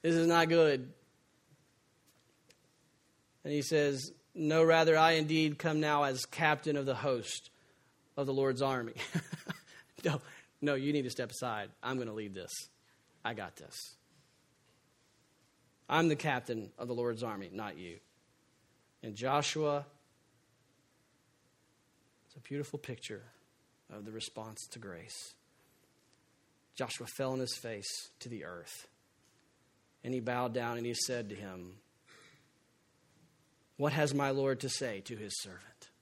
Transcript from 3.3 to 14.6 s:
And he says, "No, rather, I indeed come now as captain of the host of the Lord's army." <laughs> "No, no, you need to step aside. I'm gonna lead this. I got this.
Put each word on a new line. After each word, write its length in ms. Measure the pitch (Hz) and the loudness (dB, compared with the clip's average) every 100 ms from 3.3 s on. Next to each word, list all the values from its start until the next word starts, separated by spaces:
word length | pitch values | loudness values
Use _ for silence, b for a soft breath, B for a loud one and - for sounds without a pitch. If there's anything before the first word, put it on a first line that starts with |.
| _ | _
And 80 | 143 | -4
he 80 | 147 | -2
says, 500 | 135 156 147 139 127 - _ | 2 4 4 2 -4 -14 _
"No, 320 | - 151 160 | -2 4 6
rather, 320 | 165 165 160 156 | 8 8 8 8
I 160 | 160 | 8
indeed 460 | 160 151 160 156 147 | 6 4 4 4 2
come 220 | 165 151 | 0 2
now 240 | 156 147 | 4 4
as 200 | 143 131 | 2 0
captain 520 | - - 156 151 156 143 | -6 2 4 4 2 0
of 100 | 135 | 0
the 80 | 127 | 0
host 540 | 143 123 107 - - b b b b b _ - | 2 0 -2 -10 -12 b b b b b _ -4
of 100 | 139 | -2
the 80 | |
Lord's 280 | 135 135 127 | 2 2 2
army." 320 | 135 131 117 113 - 170 - - - | 2 0 -2 -6 -4 -4 -4 -14 -10
<laughs> 560 | - - - - - | -12 -12 -20 -20 -6
"No, 160 | 170 139 B B B _ | -2 -2 B B B _
no, 140 | 147 | -2
you 180 | 139 139 | 0 0
need 100 | 147 | 0
to 80 | 127 | -2
step 200 | - 120 | -4 -6
aside. 400 | - 123 107 98 - | -6 -6 -6 -8 -10
I'm 140 | 123 131 | -6 -6
gonna 140 | 117 | -6
lead 220 | 107 104 | -6 -8
this. 160 | 95 90 - - _ b b b _ | -10 -10 -12 -14 _ b b b _
I 100 | 110 | -8
got 200 | 110 92 | -6 -10
this. 400 | - - - - - _ _ _ _ _ _ | -12 -18 -14 -16 -18 _ _ _ _ _ _